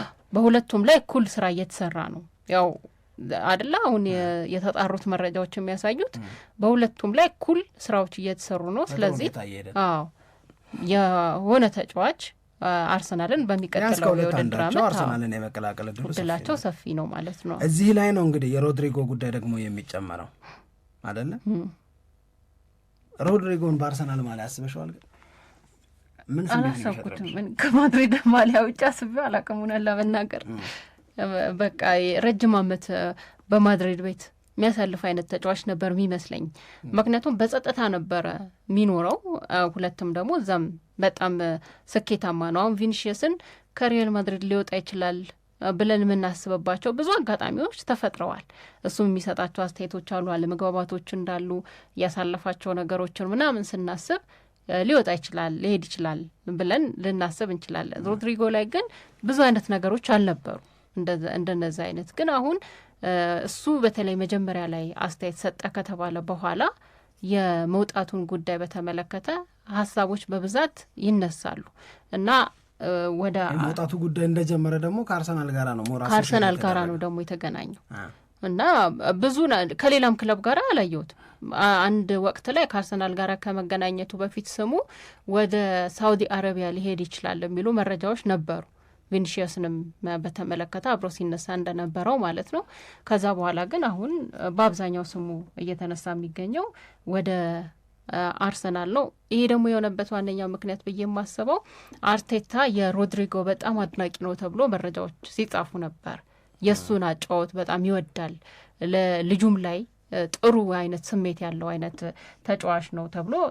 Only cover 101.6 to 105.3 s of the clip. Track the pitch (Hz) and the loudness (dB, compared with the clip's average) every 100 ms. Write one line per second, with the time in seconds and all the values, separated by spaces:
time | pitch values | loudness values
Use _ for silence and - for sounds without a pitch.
101.6 | - - - - - 208 - 220 - 240 | -2 -20 -20 -2 2 2 2 -4 -2 0
102.6 | 277 202 190 190 202 202 202 190 185 190 | 2 2 2 2 0 0 -2 -2 -2 -2
103.6 | - 220 190 - 180 - 185 180 185 196 | -2 -2 -2 -2 -4 -4 -6 -6 -4 0
104.6 | 269 190 180 170 180 - - | 2 0 -4 -6 -8 -10 -10